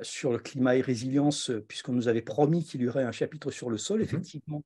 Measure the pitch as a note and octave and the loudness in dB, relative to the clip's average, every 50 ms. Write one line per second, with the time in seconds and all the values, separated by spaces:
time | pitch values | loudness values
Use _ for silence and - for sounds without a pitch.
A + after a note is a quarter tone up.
0 | - - - - - C#3 A#2 A#2 - - - C3+ B2+ B2+ B2+ C3 B2+ C3+ B2 A2 | -10 -10 -8 -2 0 0 0 0 -2 -4 -2 2 4 4 6 4 4 2 0 -2
1 | B2+ C3 C3+ C#3+ C#3+ D3 C#3+ - - - A#2+ G#2+ - - - - - - B2 B2 | 0 0 2 4 4 4 2 0 -2 -4 -4 -4 -6 -8 -12 -10 -4 -2 0 2
2 | A2+ A#2+ A2+ A2+ A2+ - - C#3+ D3+ D3 E3 E3+ D#3 - - C3+ B2 A#2+ A#2 C#3 | 4 4 2 2 0 -2 2 4 4 4 4 2 0 -2 -4 -2 -2 0 2 0
3 | C3 A#2 A2 - D3 - - D3 - C#3 - - - B2 A2 G#2 - - G3+ A3+ | 0 0 0 -2 -4 -4 -4 -6 -8 -8 -8 -6 -4 -4 -4 -2 -2 0 0 0
4 | G#3+ - - F3+ - - - C#3+ - D#3 D3+ D3 - | 0 0 -2 -4 -4 -6 -10 -12 -10 -8 -8 -8 -8